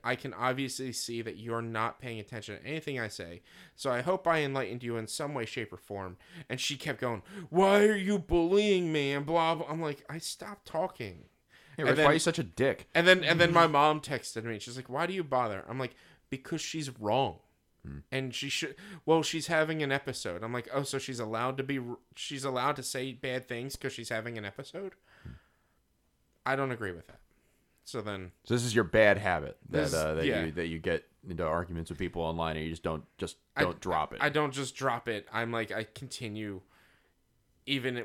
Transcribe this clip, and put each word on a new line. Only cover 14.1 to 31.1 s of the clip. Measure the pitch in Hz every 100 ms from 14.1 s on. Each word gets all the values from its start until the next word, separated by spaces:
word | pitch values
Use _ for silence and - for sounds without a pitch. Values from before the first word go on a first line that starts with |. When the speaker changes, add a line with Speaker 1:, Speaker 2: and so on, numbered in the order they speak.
| 135 - 113
Speaker 1:
me. | 113 107
She's | - 123
like, | 123
"Why | 131 175
do |
you | 190
bother?" | 156 131 120 98 -
I'm | 127
like, | 127 - - _ _
"Because | 135 - 165
she's | - 160 139 117
wrong." | 104 120 127 80 _ _ _ _ -
Speaker 2:
Hmm. | 71 -
Speaker 1:
And | 131 131 123
she | 139
should, | - 160 - 208 180 -
well, | 165
she's | 156 160 143
having | 160 156 156
an | 143
episode. | 139 - 127 101 87
I'm | 113
like, | 123 117
"Oh, | 139
so | 139 135
she's | - 123
allowed | 110 113 123 135
to |
be, | 131 139
r-, | 120 120 _ -
she's | - 139
allowed | 135 127 131 143
to |
say | 123 127 135
bad | 123 135 127 127
things | 117 131 -
'cause | 131
she's | 127 113
having | 113 113 117
an | 101
episode?" | - 98 170 196 - _ -
Speaker 2:
Hmm. | - - _ _ _ _ _ _ _ _ _ _ -
Speaker 1:
I | 135
don't | 135
agree | 117 104
with | 85 -
that. | - _ _ _ _ _ _ -
So | 123
then | 104 98 92 -
Speaker 2:
So | - 120
this | 120
is | 110
your |
bad | 92 104 107 98
habit | 101 85 73 - -
that, | -
Speaker 1:
This, | 76
Speaker 2:
uh, | 80 78 78
that | 80
Speaker 1:
yeah. | 107 85
Speaker 2:
you, |
that | 78 85
you | 82
get | 87 82 -